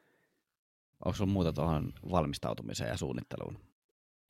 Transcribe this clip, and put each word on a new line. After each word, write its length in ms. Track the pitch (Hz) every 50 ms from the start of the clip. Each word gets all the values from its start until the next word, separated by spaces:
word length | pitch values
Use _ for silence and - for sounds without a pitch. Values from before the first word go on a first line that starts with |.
| _ _ _ _ _ _ _ _ _ _ _ _ _ _ _ _ _ _ _ _ -
Onks 120 | - - -
sulla 140 | 104 95
muuta 220 | 98 95 87 80 78
tuohon 400 | - 73 82 80 76 85 - - - - -
valmistautumiseen 800 | 90 90 78 71 71 - - 64 57 - - 53 - - - 57
ja 80 | - 90
suunnitteluun? 600 | 87 69 62 60 - - - - 50 50 - - - - _ _ _ _ _ _ _ _ _ _ _ -